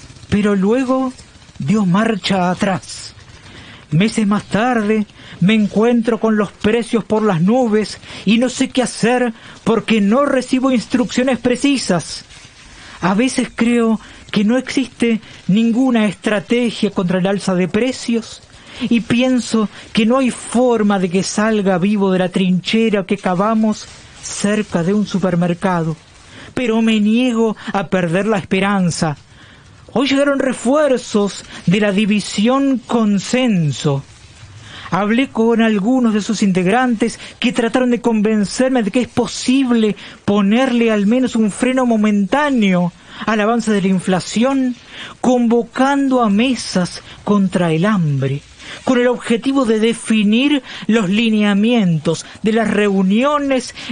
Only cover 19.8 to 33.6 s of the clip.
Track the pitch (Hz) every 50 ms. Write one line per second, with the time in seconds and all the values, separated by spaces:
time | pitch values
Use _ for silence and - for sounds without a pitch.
19.8 | - - - - 226 220 247 269 262 240 - - - - - 233 254 247 233 226
20.8 | 214 202 202 190 180 175 165 190 180 - - - 208 220 220 208 190 196 190 170
21.8 | 175 208 214 202 196 190 185 185 185 180 - 190 190 180 185 175 - - - 226
22.8 | 226 226 202 202 180 - 208 196 - 190 180 170 202 220 226 220 220 214 208 -
23.8 | - - - - - - - - - - - - - 202 208 214 208 - - 175
24.8 | 165 180 202 214 202 - - 185 175 185 175 170 175 175 170 170 - 190 180 170
25.8 | 160 165 151 - - - - - - - - - - - - - 254 226 226 226
26.8 | 226 226 220 214 208 214 220 240 254 254 233 226 226 220 208 - - - - 196
27.8 | 196 - - 180 170 165 165 190 208 220 220 185 - - 196 190 196 202 202 196
28.8 | 180 170 - - 175 156 139 - - - - - - - - - - - - -
29.8 | - - - - 285 254 269 269 285 285 277 269 262 262 226 - - 226 277 311
30.8 | 302 277 254 226 - - - 208 202 190 - - - - - - - - 180 214
31.8 | 208 208 196 196 220 190 214 208 - - - - 202 240 254 269 277 277 269 226
32.8 | - - - 240 220 208 202 190 - - - 247 254 240 208 175